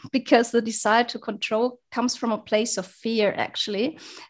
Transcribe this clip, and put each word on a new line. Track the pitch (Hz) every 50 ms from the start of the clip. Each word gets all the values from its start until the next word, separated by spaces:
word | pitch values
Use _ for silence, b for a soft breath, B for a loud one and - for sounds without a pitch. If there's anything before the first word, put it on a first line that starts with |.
| - -
because | - 262 - - 285 233 240 -
the | - 233
desire | 220 226 214 - - 208 214 233 240
to | 233 - 233
control | - - 214 208 - - 220 220 240 247 247 - _ - -
comes | 247 233 247 -
from | - - 240 220
a | 214
place | 220 - 226 214 226 233 -
of | - 185
fear, | - - - - 226 226 220 208 196 -
actually. | - - - - - - - 208 190 226 294 320 B B B B B B